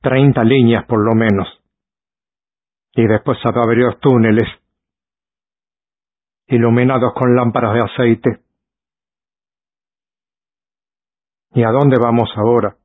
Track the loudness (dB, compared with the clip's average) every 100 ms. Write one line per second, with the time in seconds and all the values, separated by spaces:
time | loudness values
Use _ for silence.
0 | -2 2 2 2 0 2 2 0 -2 -4
1 | 0 0 0 -2 -4 -14 _ _ _ _
2 | _ _ _ _ _ _ _ _ _ -2
3 | 0 0 -2 -4 -4 -2 0 0 0 0
4 | 0 2 2 0 -2 -8 _ _ _ _
5 | _ _ _ _ _ _ _ _ _ _
6 | _ _ _ _ _ 0 2 2 0 0
7 | -2 -2 0 2 0 -2 -2 -2 -4 -2
8 | -2 0 -2 -6 _ _ _ _ _ _
9 | _ _ _ _ _ _ _ _ _ _
10 | _ _ _ _ _ _ _ _ _ _
11 | _ _ _ _ _ -2 0 2 2 2
12 | 0 0 -2 -2 0 0 -2 -10